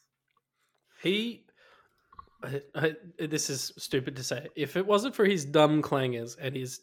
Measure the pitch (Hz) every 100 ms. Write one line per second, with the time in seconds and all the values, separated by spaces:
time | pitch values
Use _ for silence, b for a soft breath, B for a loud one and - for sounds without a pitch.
0 | _ _ _ _ _ _ _ _ _ _
1 | 165 202 226 226 _ b b b b b
2 | b - - _ 131 139 - 151 160 156
3 | 175 - 160 151 - 135 - - - 139
4 | 131 131 131 123 151 - 139 175 190 208
5 | 254 - 196 190 139 151 151 151 147 139
6 | 131 120 117 - 135 135 127 -